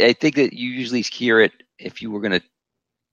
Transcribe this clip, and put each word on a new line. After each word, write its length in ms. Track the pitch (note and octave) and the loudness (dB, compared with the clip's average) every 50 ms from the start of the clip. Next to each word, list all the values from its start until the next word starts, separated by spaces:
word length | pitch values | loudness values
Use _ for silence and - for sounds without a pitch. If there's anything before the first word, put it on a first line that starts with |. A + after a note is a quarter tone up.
I 120 | G2+ A#2+ A#2 | 4 2 2
think 240 | - - D#3 C3+ | 2 0 -2 0
that 160 | C#3+ C#3 - - | 2 0 0 -2
you 180 | A#2+ A#2+ B2 | -6 -10 -8
usually 320 | B2+ B2+ B2+ A2+ B2 B2 - | -8 -8 -6 -4 -4 -4 -4
hear 380 | - - - B2 B2 A2+ A2 | -6 -8 -4 0 2 4 6
it 100 | A2 - - _ _ _ _ _ | 4 4 2 _ _ _ _ _
if 200 | - - - - | -16 -16 -14 -12
you 120 | A2+ A2+ G#2+ | -12 -10 -8
were 80 | G#2 | -6
gonna 200 | G2+ G#2 F#2+ F2+ - _ _ _ _ _ _ _ _ _ _ _ _ _ | -4 -2 -2 -2 -4 _ _ _ _ _ _ _ _ _ _ _ _ _